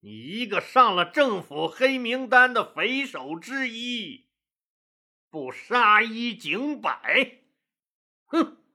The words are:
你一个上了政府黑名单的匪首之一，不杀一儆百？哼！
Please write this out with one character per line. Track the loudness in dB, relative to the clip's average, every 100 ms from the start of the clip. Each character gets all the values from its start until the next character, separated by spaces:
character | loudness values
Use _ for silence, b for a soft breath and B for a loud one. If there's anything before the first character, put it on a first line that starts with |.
你 | -18
一 | -18 -12 -8 -4
个 | -4
上 | 0 4 4 4
了 |
政 | 0 2 2 0
府 | -6 -4 -4
黑 | 0 0 0
名 | -4 -4 4
单 | 6 6
的 | 2
匪 | -4 -4 -2 -2
首 | -6 -10 -10 -12
之 | -8 -6 -6
一， | -8 -8 -8 -10 -16 _ _ _ _ _ _ _ _ _ _ _
不 | -12 -12
杀 | -12 -2 2 6 6
一 | 4 -2 -6
儆 | -6 -6 -6 -4 -4
百？ | -6 -6 0 0 0 _ _ _ _ _ _ _ _ _
哼！ | _ -2 -2 -6 _